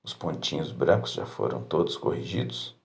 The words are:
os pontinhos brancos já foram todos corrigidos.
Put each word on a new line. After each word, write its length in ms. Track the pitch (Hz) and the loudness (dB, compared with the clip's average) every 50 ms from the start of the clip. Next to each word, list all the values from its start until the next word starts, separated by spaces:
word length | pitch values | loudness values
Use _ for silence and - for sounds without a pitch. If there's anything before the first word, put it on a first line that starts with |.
| _ | _
os 100 | - - | -8 -8
pontinhos 580 | - - 82 - - - - 76 73 80 - | -4 -4 -4 -4 -2 -4 -4 -2 -2 -4 -4
brancos 400 | - - 69 - 98 113 107 - | 0 2 6 6 6 6 4 0
já 140 | - - - | -4 -4 -6
foram 380 | - - - - - - 60 58 | -6 -4 -2 -2 -2 -2 -4 -4
todos 340 | - - 78 85 - - | 0 2 2 4 2 0
corrigidos. 800 | - - - - - - - - 123 127 - - - - - - _ _ | 0 0 0 0 0 -4 -2 0 0 0 0 -4 -6 -8 -8 -12 _ _